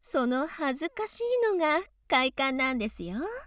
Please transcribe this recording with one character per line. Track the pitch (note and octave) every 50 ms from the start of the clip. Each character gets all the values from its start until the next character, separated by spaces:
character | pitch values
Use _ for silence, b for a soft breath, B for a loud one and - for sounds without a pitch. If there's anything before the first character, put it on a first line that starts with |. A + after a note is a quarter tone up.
そ | - - - D#4 B3+ A#3+
の | B3 B3+ C#4
恥 | D#4+ - - D#4 C#4 C4 B3
ず | D#4 E4
か | _ - G#4+ G#4+
し | - -
い | A#4 A#4+ B4 B4 A#4 A4
の | G4+
が | F4+ E4 D4+ D4+ E4 F#4+ - _ _ _ _
快 | - C4 B3+ C4
感 | - - C4+ C4+ C4 C4
な | C4 C4 C4
ん | B3
で | G#3 A3
す | - - F3+
よ。 | E3+ F3+ A3 D4 G4+ A#4 B4+ C#5+